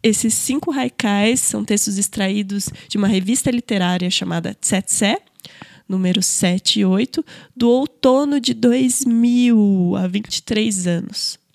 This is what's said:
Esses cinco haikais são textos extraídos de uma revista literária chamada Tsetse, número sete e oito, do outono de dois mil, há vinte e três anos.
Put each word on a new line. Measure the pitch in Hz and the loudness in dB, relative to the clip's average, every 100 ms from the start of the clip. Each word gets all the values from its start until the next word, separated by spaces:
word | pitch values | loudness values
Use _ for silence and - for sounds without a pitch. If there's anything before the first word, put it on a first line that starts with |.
Esses | 226 214 226 | 2 2 0
cinco | - - 269 - | -2 -2 -2 -2
haikais | 277 247 - 214 202 214 247 | -4 -4 -2 0 2 2 0
são | - 214 | -2 -4
textos | 208 208 - 196 | -2 -2 -2 -4
extraídos | 202 - 190 208 196 202 - - - | -4 -4 -2 -2 -4 -6 -8 -12 -8
de | 208 | -2
uma | 202 | 0
revista | 190 190 254 277 | 0 0 -2 0
literária | 247 - 202 180 180 180 | -2 -2 -2 0 0 -2
chamada | - 180 170 170 | -2 -2 -4 -6
Tsetse, | - - 190 - - 202 392 _ - - - - - - | -6 -2 -2 -2 0 0 -2 _ -20 -20 -20 -20 -20 -6
número | 190 185 185 | -2 0 0
sete | 185 - 185 180 - 214 | 0 0 0 0 0 0
e | 190 | 2
oito, | 185 254 - - - - - | 2 0 -4 -8 -14 -20 -2
do | 233 | 2
outono | 254 285 _ 254 262 285 285 | 2 0 _ 4 4 2 0
de | 247 | 0
dois | 226 240 247 262 247 254 | 2 2 4 2 0 0
mil, | 226 240 247 247 226 202 190 175 180 | 2 4 4 4 4 4 4 2 0
há | 185 | -2
vinte | 196 214 - | -4 -6 -10
e | |
três | - 214 220 202 180 | -4 -2 -2 -2 -2
anos. | 170 - - - - _ | -2 -4 -8 -8 -10 _